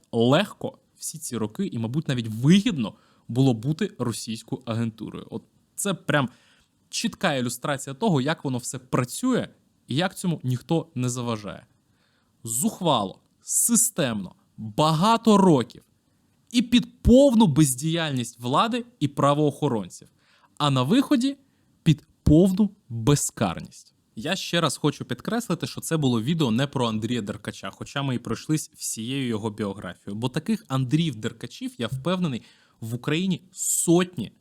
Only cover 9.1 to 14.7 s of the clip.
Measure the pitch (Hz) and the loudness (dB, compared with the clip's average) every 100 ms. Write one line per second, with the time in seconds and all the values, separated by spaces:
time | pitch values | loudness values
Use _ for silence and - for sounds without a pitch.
9.1 | - 254 226 110 _ _ _ - 127 185 | -2 -2 -2 -4 _ _ _ -6 -2 -2
10.1 | - 185 156 127 123 - 165 - 123 123 | -2 -4 -4 -4 -4 -2 -2 -2 -6 -4
11.1 | 123 120 110 101 78 - _ _ _ _ | -4 -6 -6 -8 -14 -18 _ _ _ _
12.1 | _ _ _ 113 113 226 - 170 123 98 | _ _ _ -8 -4 -4 -2 0 0 -2
13.1 | - _ _ - - - 233 - - 135 | -8 _ _ -4 0 2 2 2 0 -2
14.1 | 107 90 - _ - 110 | -4 -8 -14 _ -14 -6